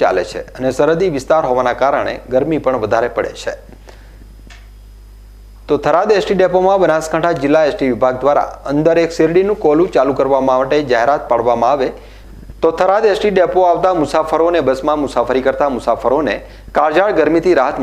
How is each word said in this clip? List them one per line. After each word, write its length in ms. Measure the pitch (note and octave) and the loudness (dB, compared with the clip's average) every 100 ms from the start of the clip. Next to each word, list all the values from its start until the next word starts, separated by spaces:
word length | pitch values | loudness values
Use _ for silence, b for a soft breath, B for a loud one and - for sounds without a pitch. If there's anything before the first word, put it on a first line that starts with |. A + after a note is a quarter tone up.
ચાલે 200 | A2 F#2 F2 | 0 0 -4
છે 100 | - - - | -8 -12 -6
અને 120 | C3 - | -4 0
સરહદી 320 | D3 E3+ F#3+ C#3 | 0 0 -2 -2
વિસ્તાર 240 | - D#3+ C#3+ | 0 0 0
હોવાના 240 | B2+ B2+ A#2 | 0 0 0
કારણે 320 | C3+ C#3 G#2 - - | 0 0 -2 -6 -4
ગરમી 280 | B2+ D3 D3+ C3 | -2 0 -2 -2
પણ 160 | B2+ G#2+ | -2 0
વધારે 240 | A#2 A#2+ A2 | 0 -2 -4
પડે 160 | F2+ - | -6 -8
છે. 120 | - - - - B B B B - - - - - - - - - - - - - - - | -12 -12 -14 -20 B B B B -20 -20 -20 -20 -20 -20 -20 -20 -20 -20 -20 -20 -20 -12 -2
તો 100 | C#3+ | -2
થરાદ 380 | D3 D#3+ G#3+ G3+ | 2 0 2 0
એસ 100 | - | 0
ટી 140 | F#3+ | 0
ડેપોમાં 420 | F3+ F#3 F#3 G3 E3 | 2 2 2 2 2
બનાસકાંઠા 500 | D#3 D#3 D#3+ E3+ D3+ | 0 -2 -2 -2 -2
જિલ્લા 200 | C#3 D#3 D3 | 0 2 2
એસ 80 | - | 0
ટી 140 | C3+ | -2
વિભાગ 260 | A2 B2+ B2+ | 0 0 0
દ્વારા 240 | C#3 C#3+ - - - | 0 0 -2 -6 -6
અંદર 240 | D3 D#3+ E3 | 0 2 2
એક 120 | E3 - | 0 0
શેરડીનું 420 | D#3+ F3 G3 G#3 D3+ | 2 2 0 0 2
કોલું 260 | D3+ F3+ D3 | 2 2 2
ચાલુ 180 | C3+ C3+ | 0 0
કરવા 200 | C3+ C3+ C3 | 0 0 2
માટે 320 | B2+ C3+ D3 C#3 A#2 | 0 0 -2 0 0
જાહેરાત 340 | A#2+ D3+ - | 2 0 0
પાડવામાં 420 | A#2 A#2 A#2 A#2 C#3+ | 0 0 0 0 0
આવે 100 | C3 - B B B B B - | -2 -6 B B B B B -2
તો 140 | - D#3+ | -2 2
થરાદ 280 | F#3 G3+ A3 | 2 2 2
એસ 60 | F#3+ | 2
ટી 160 | G#3 F#3+ | 0 2
ડેપો 320 | E3+ F3+ F3+ | 2 2 2
આવતા 260 | D#3+ F#3 F3+ | 2 0 0
મુસાફરો 480 | C#3+ D#3+ D#3 D#3 E3+ E3+ | 0 -2 0 0 0 0
અને 60 | C3 | 0
બસમાં 280 | C3 D3+ D3+ C3 | 0 -2 -2 -2
મુસાફરી 420 | B2+ B2 B2+ C3 | -2 -2 0 0
કરતા 200 | C3 C#3+ A#2+ | 0 -2 -2
મુસાફરોને 560 | A#2+ A2 A#2+ C#3+ B2+ G#2+ - B B D#3 | -2 -2 0 0 -2 -4 -8 B B -2
કાળઝાળ 420 | D#3 D#3 G#3 E3+ | 0 2 0 2
ગરમીથી 360 | D3+ E3 F3+ D3 | 2 2 2 2
રાહત 180 | B2+ D3+ | 0 0